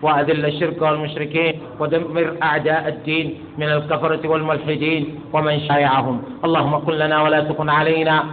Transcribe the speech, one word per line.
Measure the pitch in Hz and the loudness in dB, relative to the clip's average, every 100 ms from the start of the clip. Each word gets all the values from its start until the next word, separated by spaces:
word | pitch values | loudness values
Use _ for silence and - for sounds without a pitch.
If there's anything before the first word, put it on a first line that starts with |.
وأذل | 151 147 147 160 151 | 2 2 2 2 0
الشرك | 151 165 170 | 0 -2 0
والمشركين، | 156 151 151 151 151 156 165 156 - - | 0 0 -2 -6 -4 0 0 -2 -8 -6
ودمر | 151 165 160 160 160 - | -2 0 -2 -2 -2 0
أعداء | 160 151 147 160 151 | 0 0 2 0 0
الدين | 139 151 160 151 - - - | -6 -4 -2 -2 -6 -12 -6
من | 151 | 0
الكفرة | 151 151 151 160 156 156 | 0 0 -2 0 -2 0
والملحدين | 156 156 151 151 151 151 160 143 - - | 0 0 -2 -2 -2 0 0 -2 -8 -4
ومن | 151 151 151 | 0 0 0
شايعهم. | - 143 139 135 127 120 - - 165 | 2 2 4 4 2 -2 -6 -4 0
اللهم | 165 139 151 151 | 2 2 0 0
كن | |
لنا | 156 151 156 | 0 2 4
ولا | 151 151 | 4 2
تكن | 151 151 151 | 2 -2 2
علينا | 151 156 160 160 156 151 | 2 4 2 4 2 0